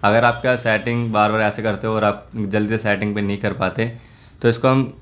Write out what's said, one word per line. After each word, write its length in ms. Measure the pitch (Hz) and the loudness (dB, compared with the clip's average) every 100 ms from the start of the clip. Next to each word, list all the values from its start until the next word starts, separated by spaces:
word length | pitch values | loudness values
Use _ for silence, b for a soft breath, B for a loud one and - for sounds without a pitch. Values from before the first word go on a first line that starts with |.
अगर 200 | 104 110 | 4 4
आपका 300 | 120 120 127 123 | 4 2 0 0
सेटिंग 520 | 117 107 120 120 117 | 2 0 0 -2 0
बार 200 | 107 107 | 2 2
बार 80 | 107 | 2
ऐसे 200 | 107 104 | 0 0
करते 240 | 110 98 113 | -4 -2 -2
हो 80 | |
और 100 | 110 | 0
आप 220 | 104 101 - - | 0 0 -8 -8
जल्दी 320 | 101 104 104 | -2 0 0
से 100 | 110 | -2
सेटिंग 340 | 110 101 104 | 0 0 -2
पे 60 | 104 | -2
नहीं 180 | 101 101 | -4 -2
कर 140 | 104 | -4
पाते 320 | 98 92 - 117 117 B B B B | -2 -4 -2 -6 -6 B B B B
तो 60 | 120 | 0
इसको 200 | 117 135 | 2 2
हम 140 | 131 123 - | 2 0 -6